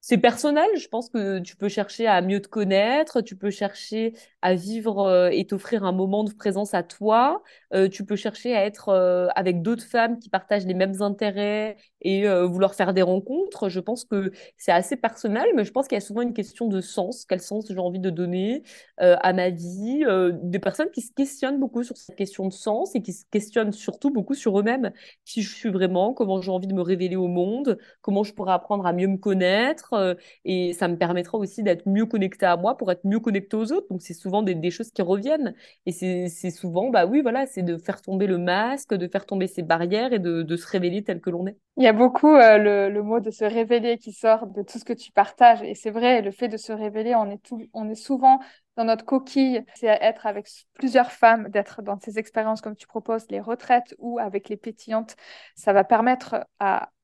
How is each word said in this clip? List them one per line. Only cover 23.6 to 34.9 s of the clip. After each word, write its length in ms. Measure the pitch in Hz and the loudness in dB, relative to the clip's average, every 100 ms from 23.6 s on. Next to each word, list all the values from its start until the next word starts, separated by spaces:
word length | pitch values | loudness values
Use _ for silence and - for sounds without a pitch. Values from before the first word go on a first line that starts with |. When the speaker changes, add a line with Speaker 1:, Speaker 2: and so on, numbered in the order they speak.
| 220 | -2
Speaker 1:
surtout 380 | 208 - - 285 | -4 -8 -4 -2
beaucoup 220 | 269 - | -2 -4
sur 260 | 269 - 196 | -2 0 0
eux-mêmes. 340 | 208 254 220 - - _ - | 0 -2 -4 -8 -20 _ -10
Qui 160 | - | -6
je 120 | 196 | -6
suis 140 | - 233 | -6 -6
vraiment, 460 | 185 185 180 202 | -2 0 0 0
comment 260 | 262 208 190 | 0 -2 -2
j'ai 100 | 185 | -2
envie 180 | 185 190 | -4 -2
de 60 | |
me 60 | 196 | -4
révéler 360 | 175 185 180 185 | -2 -2 -2 -2
au 120 | 180 | -2
monde, 480 | 175 180 233 277 202 - _ | 0 -2 -2 -2 -4 -6 _
comment 220 | - 196 | -2 0
je 100 | 208 | -2
pourrais 220 | - 190 | -4 -2
apprendre 320 | 185 - 202 185 | -2 0 -2 0
à 80 | |
mieux 140 | 170 190 | 0 0
me 100 | 190 | 0
connaître, 720 | 202 190 180 202 247 311 - | 0 2 2 2 0 -2 -4
euh, 220 | 220 190 180 - - - | -2 -2 -2 -10 -14 -4
et 260 | 185 180 | -2 -2
ça 160 | 175 180 | -2 -2
me 80 | 170 | 0
permettra 400 | 170 175 175 226 | 0 -2 -4 -4
aussi 260 | 196 - | -6 -4
d'être 240 | 202 170 - | 0 0 0
mieux 200 | 196 226 | 0 0
connectée 400 | 220 190 - 190 | 0 -2 0 0
à 100 | 175 | 2
moi 220 | 190 - | 0 -2
pour 120 | 196 | -4
être 140 | 180 | -2
mieux 160 | 196 214 | 0 -2
connectée 380 | 226 196 196 214 | 0 -2 -2 -4
aux 140 | 220 | -2
autres. 160 | 339 403 | -4 -4
Donc, 100 | 185 | -10
c'est 140 | - | -10
souvent 280 | 170 190 196 | -12 -2 -2
des, 120 | 214 | 0
des 160 | 170 170 | -2 -4
choses 220 | 170 226 | -6 -12